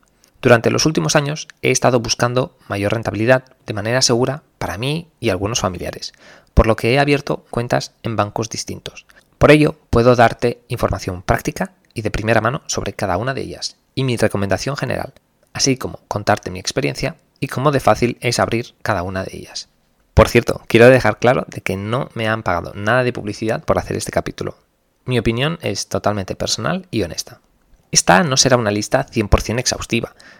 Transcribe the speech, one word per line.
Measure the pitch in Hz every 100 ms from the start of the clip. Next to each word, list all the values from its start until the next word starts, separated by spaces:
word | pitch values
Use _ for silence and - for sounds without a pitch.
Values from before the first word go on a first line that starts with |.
| _ _ _ _
Durante | 127 117 113
los | - 156
últimos | 160 156 156
años | 143 151 - _
he | 131
estado | 127 127 123
buscando | 113 - 120 123 139 - -
mayor | 101 101
rentabilidad | 113 - 101 113 131 - _ -
de | 107
manera | 107 127
segura | 127 120 127 143 - _
para | 101 95
mí | 131 160 175 _
y | 113
algunos | 92 101 120
familiares, | 95 90 - - - - - - _ -
por | -
lo | 110
que | 113
he | 135
abierto | 143 143 - 151 _
cuentas | 120 120 135 - _
en | 113 104
bancos | 104 - 110
distintos. | 120 - 95 - - - - _ _
Por | 131
ello, | 151 147 - _
puedo | 117 123 120
darte | 113 - 120 - -
información | 120 - - - 90
práctica | - 117 - - 190 _ _
y | 117
de | 107
primera | - 107 113
mano | 110 147 -
sobre | - -
cada | - 98 90
una | 127 127
de |
ellas, | 90 - - - _
y | -
mi | 131 113
recomendación | 107 101 98 95 - -
general, | 123 50 - - _ _ _
así | - 135 127
como | 90 - _
contarte | 101 104 107 -
mi | 92
experiencia | - - 139 131 131 - _ _
y | 135
cómo | 127 147
de | 135
fácil | - 107 120 -
es | 123 113
abrir | 98 113 - _
cada | - 95
una | 92 95
de | 95 -
ellas. | - - - _ _ _ _ -
Por | 110
cierto, | 117 - - -
quiero | 113 120
dejar | 127 107 -
claro | 117 139 -
de | -
que | - 95
no | 104 123 - 117
me | 110
han | 113
pagado | 98 87 -
nada | 98 104 127
de | 123
publicidad | 110 104 - 110 156
por | - 95
hacer | - 101
este | -
capítulo. | - - - - - _ _ _ _ -
Mi | 120
opinión | 117 117 147 170
es | 110 98 -
totalmente | 98 101 104 92 -
personal | - - 107 185 180
y | 113
honesta. | 85 80 - - _ _ _ _ _
Esta | 165 - 180
no | 160 127
será | 127 123
una | 107
lista | 104 - 131
cien | - 117 101
por | -
cien | - 117
exhaustiva, | - - - 117 - - - -